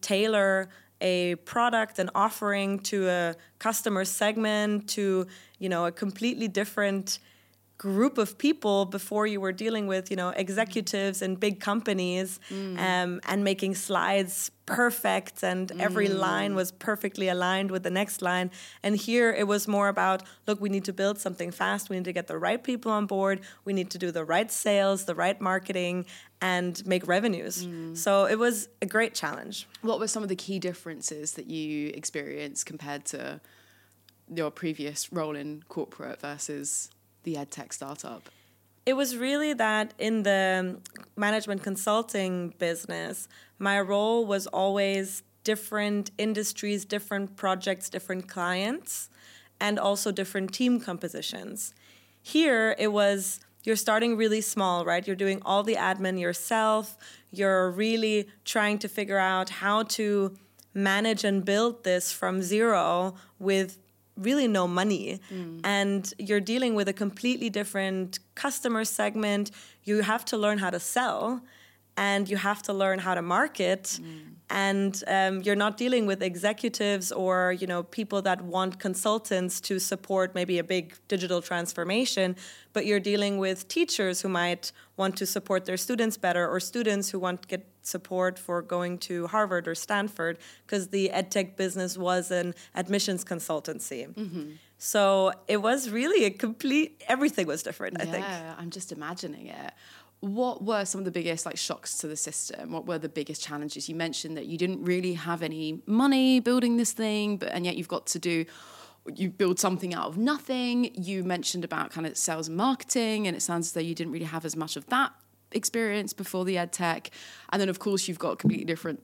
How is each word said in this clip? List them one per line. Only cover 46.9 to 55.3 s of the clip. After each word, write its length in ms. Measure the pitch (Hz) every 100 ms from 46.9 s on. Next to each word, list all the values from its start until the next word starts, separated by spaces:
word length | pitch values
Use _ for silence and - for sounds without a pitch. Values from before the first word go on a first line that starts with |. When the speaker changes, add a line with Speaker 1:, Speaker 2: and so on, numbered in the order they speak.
| 208 208 202 196 -
Speaker 1:
projects, 520 | 190 185 196 190 -
different 380 | 185 - 185 185
clients, 800 | 185 175 180 202 311 - - - - - - - _
and 180 | 208 208
also 320 | 196 202 220
different 420 | 196 190 202 190
team 280 | 190 247 240
compositions. 920 | 226 175 170 - - 92 92 208 - - - - _ _
Here, 540 | - 311 311 233 220 -
it 120 | 214
was, 480 | 208 202 202 190 - - _
you're 140 | 220 220
starting 400 | - 220 233 220
really 240 | 220 214
small, 420 | 208 214 190 175
right? 220 | 170 175 190
You're 80 | 190
doing 260 | 196